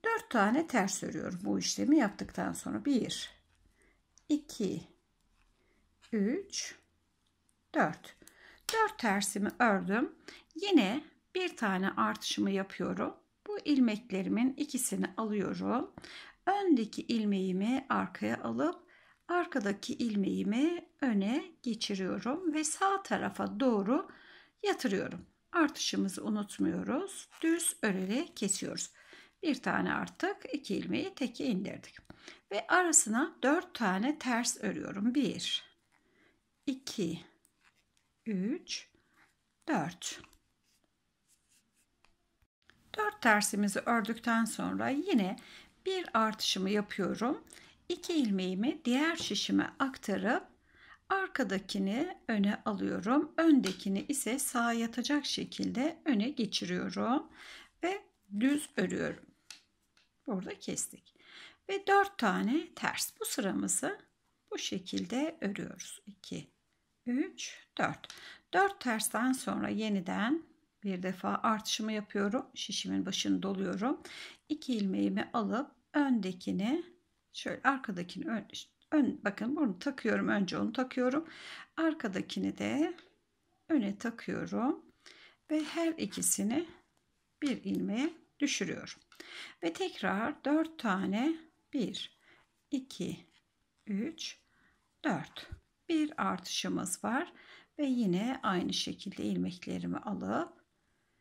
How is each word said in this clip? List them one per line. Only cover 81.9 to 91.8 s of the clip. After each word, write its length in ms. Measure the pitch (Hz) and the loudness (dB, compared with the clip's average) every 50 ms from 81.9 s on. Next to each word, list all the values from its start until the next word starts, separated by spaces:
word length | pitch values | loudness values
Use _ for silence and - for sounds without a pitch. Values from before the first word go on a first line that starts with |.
| 302 311 - 220 185 190 190 - - 196 190 196 175 - | 2 0 -4 -4 -4 -4 -4 -4 -4 -2 -2 -2 -2 -2
de 360 | 202 208 226 269 320 359 359 - - - _ _ _ _ _ _ _ _ _ _ _ _ | -2 -2 2 2 0 0 0 -6 -14 -20 _ _ _ _ _ _ _ _ _ _ _ _
öne 280 | 320 285 208 202 202 - | 2 2 2 0 -4 -4
takıyorum. 880 | - 233 226 - - - 190 - - 175 196 202 226 262 359 - - - _ _ _ - - - - - - _ _ _ | -6 -6 -6 -6 -6 -6 -4 -4 -4 -2 -2 0 2 2 0 0 -4 -20 _ _ _ -20 -20 -20 -20 -20 -20 _ _ _
Ve 120 | 311 311 311 | 0 0 0
her 300 | 294 - 320 339 330 320 | 0 -2 0 0 0 0
ikisini 720 | 320 - 202 - - 180 - - - 196 208 240 294 349 - - - _ _ _ _ _ _ _ _ _ _ _ _ | 0 -4 -4 -2 -2 0 0 2 2 0 0 0 0 -2 -4 -10 -20 _ _ _ _ _ _ _ _ _ _ _ _
bir 220 | - 285 240 - - | -2 -2 -2 -2 -2
ilmeğe 500 | 190 196 185 180 190 196 233 277 330 339 - - _ _ _ | -2 -2 0 0 -2 0 0 0 -2 -2 -6 -20 _ _ _
düşürüyorum. 600 | 285 285 - - 196 165 151 - - - - - _ _ - - - - - - - - - _ - | -2 0 0 0 -2 -2 -4 -6 -8 -14 -16 -18 _ _ -20 -20 -20 -16 -14 -14 -14 -16 -14 _ -4
Ve 100 | 330 330 | -4 -2
tekrar 720 | - 392 359 - - - 185 185 196 226 269 294 - _ | -2 -4 -4 -4 -2 -2 0 0 0 -2 -2 -4 -4 _
dört 340 | 262 294 311 320 320 - - | 2 4 4 2 0 -4 -4
tane, 560 | - 226 185 190 190 190 190 214 254 311 330 - - - _ _ _ _ - | -2 0 0 0 0 0 0 2 2 0 0 -2 -6 -18 _ _ _ _ -4
bir, 440 | 285 | -2